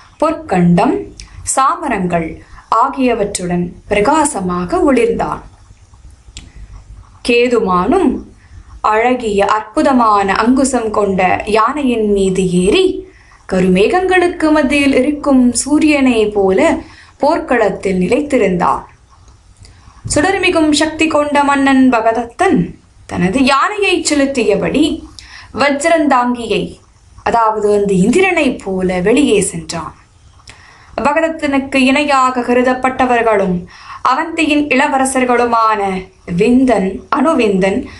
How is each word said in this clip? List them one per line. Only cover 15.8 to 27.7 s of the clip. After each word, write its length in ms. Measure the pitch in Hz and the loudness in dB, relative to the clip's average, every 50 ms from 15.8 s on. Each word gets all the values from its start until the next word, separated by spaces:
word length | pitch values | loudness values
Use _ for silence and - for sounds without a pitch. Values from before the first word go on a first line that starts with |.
| 320 302 302 285 269 254 240 220 214 208 | 4 4 4 4 2 2 2 2 2 0
போல 400 | 208 208 196 190 190 196 294 330 285 - - - - - - - - | 0 0 2 2 2 2 2 2 0 -2 -4 -10 -18 -20 -20 -20 -8
போர்க்களத்தில் 840 | - - 285 330 330 - - 254 233 214 196 190 - - 196 190 185 | -2 0 0 0 0 -2 0 0 0 0 0 -2 -2 -4 -4 -2 -2
நிலைத்திருந்தான். 840 | 180 - 240 277 285 285 - 247 208 190 180 175 170 147 131 131 - - - _ _ _ _ - - - - - _ - - - - - - - - - - - - | 0 0 0 -2 -2 0 0 0 0 0 0 0 0 0 -2 -2 -6 -14 -20 _ _ _ _ -20 -20 -20 -20 -20 _ -20 -20 -20 -20 -20 -20 -20 -20 -20 -20 -14 -8
சுடர்மிகும் 680 | - - 294 302 370 392 392 370 359 - 330 311 311 294 | -4 0 0 2 2 0 0 0 0 0 2 2 2 2
சக்தி 340 | 285 311 311 311 - 320 311 | 2 0 -2 -2 -2 -2 0
கொண்ட 280 | 311 294 294 294 294 294 285 | 0 0 0 0 0 0 2
மன்னன் 420 | 269 277 277 269 269 269 262 262 254 | 2 2 2 2 2 4 4 4 4
பகதத்தன் 680 | 247 226 220 226 226 247 240 233 - - 359 392 320 185 170 - - - _ _ _ - - | 4 2 2 0 0 -2 -4 -6 -4 -2 0 2 2 2 0 -2 -6 -16 _ _ _ -20 -16
தனது 320 | - - 190 175 185 196 262 269 | -10 -4 -2 -2 0 2 2 2
யானையை 480 | 247 277 269 311 370 427 415 392 381 359 320 | 4 2 2 2 0 -2 -2 0 0 0 0
செலுத்தியபடி 840 | - - 302 285 277 269 - 247 220 208 196 185 175 165 - 262 311 330 - - - - - - - - - - - - - | 0 0 0 0 0 0 0 0 0 0 0 0 0 0 0 0 0 0 -2 -4 -10 -14 -20 -20 -20 -20 -20 -20 -20 -10 -4
வஜ்ரந்தாங்கியை, 1080 | 214 254 285 277 285 - 330 339 330 311 285 262 247 247 247 240 226 233 214 202 175 175 175 - - - _ - _ _ - - - - | -2 0 0 0 0 0 2 2 2 2 2 2 0 0 0 -4 -4 -4 -4 -4 -4 -4 -6 -10 -16 -20 _ -20 _ _ -20 -16 -10 -4
அதாவது 460 | - 214 233 226 220 220 214 202 208 | -2 0 2 2 2 0 0 0 0